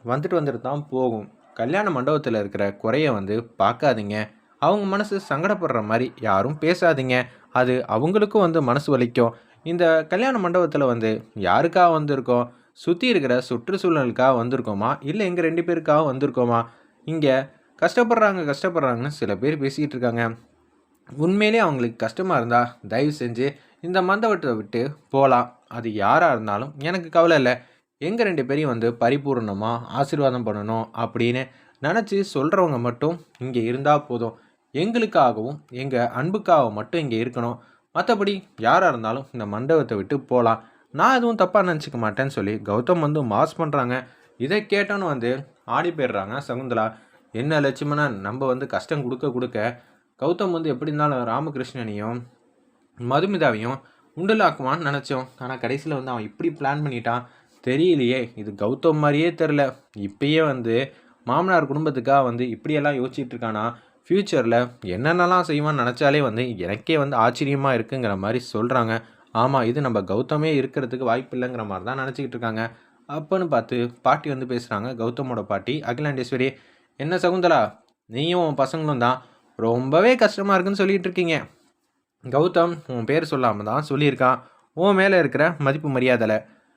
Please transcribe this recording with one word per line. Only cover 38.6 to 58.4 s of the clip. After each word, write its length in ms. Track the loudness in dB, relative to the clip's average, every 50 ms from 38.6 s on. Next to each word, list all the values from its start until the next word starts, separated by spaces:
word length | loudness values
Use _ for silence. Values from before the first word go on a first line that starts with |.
| 2 4 4 6 4
இருந்தாலும் 380 | 4 2 0 -2 -4 -4 -4 -6 -10
இந்த 140 | -10 -8 -6
மண்டபத்தை 520 | -6 -4 -4 0 2 2 2 2 0 -2
விட்டு 220 | -4 -2 -2 -4 -4
போலாம். 440 | -2 0 2 4 4 4 2 2 -2 -14 _ _ _ _
நான் 260 | -2 2 2 4 4
எதுவும் 180 | 4 2 0 2
தப்பா 260 | 2 0 4 4 2
நினைச்சுக்க 360 | 2 2 0 -2 -4 -6 -4
மாட்டேன்னு 300 | -2 -2 -2 0 0 -2
சொல்லி 280 | -2 -2 -2 -2 -2 -2
கௌதம் 440 | -4 -2 0 0 0 2 2 2 2
வந்து 240 | 2 0 0 0 0
மாஸ் 340 | 0 2 2 2 0 0
பண்றாங்க. 500 | -4 -4 -2 0 0 0 0 -2 -4 -6 -10 -20 _ _ _ _
இதை 280 | -8 -4 -2 -2 -2 -2 0
கேட்டோன்னு 440 | 0 0 0 -2 -2 -4 -2 -4 -4
வந்து 320 | -2 -2 -2 -2 -4 -6 -14 _ _ _
ஆடி 240 | -4 -2 -2 0 -2
போயிடுறாங்க 520 | -2 -2 -2 -2 -2 -4 -4 -4 -8 -8 -8
சகுந்தலா. 460 | -8 -8 -8 -6 -2 -2 0 0 -2 -4 -10 -20 _ _ _ _ _ -8
என்ன 260 | -6 -2 0 0 2
லட்சுமணன், 560 | 2 0 -2 -2 -4 -2 0 0 0 -2 -2 -6
நம்ம 260 | -6 -8 -6 -2 -2
வந்து 220 | -2 -2 -2 -4
கஷ்டம் 360 | -4 -6 -6 -4 -4 -4 -4 -4
கொடுக்க 280 | -4 -6 -4 -4 -4
கொடுக்க 500 | -4 -4 -6 -4 -4 -4 -4 -4 -4 -8 _ _ _ _ _ _ _ _
கௌதம் 320 | -2 -2 -2 0 -2 -2
வந்து 180 | -2 -2 -2 -4
எப்படி 220 | -4 -4 -4 -4
இருந்தாலும் 360 | -2 0 0 0 0 -2 -2
ராமகிருஷ்ணனையும் 920 | -2 -2 -2 -4 -4 -6 -8 -10 -8 -10 -10 -8 -8 -8 -6 -6 -6 -6 -8 -10 -14 _ _ _ _ _ _ _ _ _ _ _ _ _
மதுமிதாவையும் 840 | -10 -4 0 0 0 2 0 0 2 2 2 2 0 -4 -4 -6 -6 -10 _ _ _ _ _ _
உண்டுலாக்குவான்னு 680 | -6 -2 0 2 4 2 2 2 0 -2 -2 -2 -2 -2
நினைச்சோம். 380 | -2 -4 -4 -4 -4 -4 -4 -4 -8 -12
ஆனா 160 | _ -10 -10 -8
கடைசியில 400 | -6 -4 -4 -4 -4 -4 -6 -6
வந்து 180 | -4 -4 -6
அவன் 120 | -6 -6 -8
இப்படி 260 | -10 -8 -6 -4 -4
பிளான் 340 | -4 -2 -2 -2 -2 0 -2
பண்ணிட்டான். 400 | -4 -4 -4 -2 -2 -2 -2 -4 -10 _ _ _ _ _ _ -2
தெரியலையே, 680 | 0 2 2 4 4 4 4 2 2 2 0 -2 -6 -10
இது 160 | -12